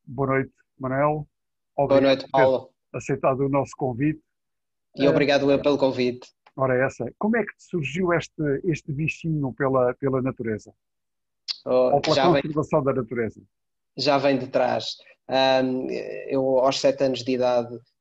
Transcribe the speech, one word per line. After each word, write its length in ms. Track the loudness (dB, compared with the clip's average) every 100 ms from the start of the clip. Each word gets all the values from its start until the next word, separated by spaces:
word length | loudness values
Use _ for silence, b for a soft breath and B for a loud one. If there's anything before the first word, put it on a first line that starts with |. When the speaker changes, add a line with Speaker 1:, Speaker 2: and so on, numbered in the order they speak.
Speaker 1:
Boa 260 | -14 -4 0
noite, 220 | 0 -2 _ _ -10
Manuel. 520 | -6 0 0 0 -8 _ _ _ _ -4
Speaker 2:
Boa 80 |
Speaker 1:
Obrigado 180 | 2 4
Speaker 2:
noite, 200 | 4 2
Speaker 1:
por 100 | 0
ter 100 | 2
Speaker 2:
Paulo. 280 | 4 2 -4 _ _
Speaker 1:
aceitado 480 | -12 -6 0 0 0
o 60 | 0
nosso 280 | 0 -2 -4
convite. 440 | -6 -2 -2 -4 _ _ _ _ _ _ _ 0
Speaker 2:
E 80 |
Speaker 1:
Eh, 40 | 2
Speaker 2:
obrigado 400 | 4 4 2 4
eu 100 | 2
pelo 160 | 2 2
convite. 500 | 2 0 -2 -2 -12 _ _ -4
Speaker 1:
Ora 180 | 0 2
essa, 240 | 0 -2 -10 -4
como 200 | -2 0
é 80 |
que 120 | -2 -8
te 60 |
surgiu 500 | -8 -6 -6 -4 0
este, 480 | 0 -2 -6 -2 -2
este 280 | -2 -4 -4
bichinho 600 | -6 -4 -4 -4 -4 -4
pela, 420 | -2 0 2 0
pela 260 | 0 -2 -2
natureza? 540 | -2 -4 -6 -6 -8 _ _ _ _ _ _ _ -14 -12
Speaker 2:
Oh, 300 | -2 2 4
Speaker 1:
Ou 60 | 2
pela 160 | 2 2
Speaker 2:
já 80 |
vem 180 | 4 2
Speaker 1:
conservação 400 | 0 -4 0 0
da 100 | 0
natureza? 480 | -2 -4 -4 -4 -6 -20 _ _ _ _ -6
Speaker 2:
Já 220 | 0 2
vem 180 | 2 0
de 120 | 0
trás. 480 | 0 0 -2 -4 -12 b b -4
Ahm, 580 | 0 2 2 2 -2 -6 -8 -8 -10 -6
eu, 320 | -2 0 2
aos 220 | 2 2
sete 240 | 0 0
anos 180 | -2 -2
de 100 | -2
idade, 460 | -2 2 0 -2 -8 _ _